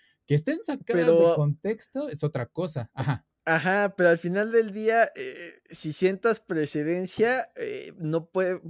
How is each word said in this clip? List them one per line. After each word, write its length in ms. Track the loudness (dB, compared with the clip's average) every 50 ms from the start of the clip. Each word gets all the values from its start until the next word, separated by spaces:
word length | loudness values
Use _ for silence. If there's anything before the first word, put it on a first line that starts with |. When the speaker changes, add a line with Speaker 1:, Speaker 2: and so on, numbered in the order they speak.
| _ _ _ _ _
Speaker 1:
Que 100 | 0 0
estén 280 | 2 2 0 -2 -2 -4
sacadas 540 | -6 -6 -6 -4 0 2 4 4 6 6
de 100 | 6 6
Speaker 2:
Pero 60 | 6 4
Speaker 1:
contexto 760 | 4 2 0 0 -2 -4 -4 -4 -4 -8 -10 -8 -8 -8
es 160 | -6 -6 -4 -4
otra 220 | -4 -4 -4 -6
cosa. 460 | -6 _ -6 -6 -4 -4 -6 -8 -8 _
Ajá. 320 | -6 -4 -4 -4 -4 -8 _ _ _ _
Speaker 2:
Ajá, 500 | -2 0 0 2 0 0 0 0 -2 0
pero 120 | 2 4 4
al 100 | 4 4
final 320 | 0 -2 -2 -2 -2 2
del 200 | 2 2 2 2
día, 400 | -4 -2 -2 2 4 4 4 2 0
eh, 460 | -6 -10 -10 -10 -12 -14 -16 -16 _ _ _
si 220 | -14 -8 -8 -8 -2
sientas 460 | 0 2 0 0 2 0 0 0 0
precedencia, 1120 | -4 -4 -2 -2 -2 -2 -2 -4 -2 -2 -2 -4 -4 -6 0 0 2 2 2 0 -4 -6 _
eh, 360 | -10 -8 -8 -8 -8 -10 -14 -12
no 320 | -6 -4 -2 -2 -2 -4 -2
puede, 320 | -2 -2 0 0 -2 -4 -8 -6